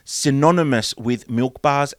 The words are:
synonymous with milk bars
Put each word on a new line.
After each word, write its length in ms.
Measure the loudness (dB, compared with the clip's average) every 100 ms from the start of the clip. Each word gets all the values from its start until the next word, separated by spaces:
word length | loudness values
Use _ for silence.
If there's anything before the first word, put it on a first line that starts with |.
synonymous 880 | -14 -4 0 2 4 4 2 0 -2 -6
with 340 | -4 -4 -4
milk 320 | -2 -2 -2
bars 300 | 0 0 -2